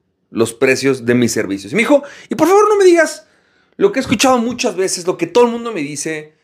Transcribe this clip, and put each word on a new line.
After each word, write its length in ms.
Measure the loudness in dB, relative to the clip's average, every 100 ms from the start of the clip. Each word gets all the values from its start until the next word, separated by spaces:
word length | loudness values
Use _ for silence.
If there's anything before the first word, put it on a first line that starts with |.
| _ _ _
los 240 | -4 -2
precios 500 | 0 0 2 0 -2
de 80 | 0
mis 200 | 2 2
servicios?". 380 | -2 -4 -6 -6
Y 60 | -2
me 60 |
dijo, 200 | 2 2 0 -14 -8
"Y 40 |
por 140 | -2 2
favor 180 | 4 4
no 80 | 4
me 60 | 4
digas 400 | 4 2 -4 _ _ _ _ _ -2
lo 160 | -2
que 60 | 0
he 40 |
escuchado 360 | -2 0 2 2
muchas 360 | 0 -4 -4
veces, 320 | -2 -4 -4 -6
lo 120 | -4
que 80 | 0
todo 180 | 2
el 60 | 2
mundo 200 | 0 -8
me 120 | -8
dice. 500 | -8 -8 -8 -10 -12 _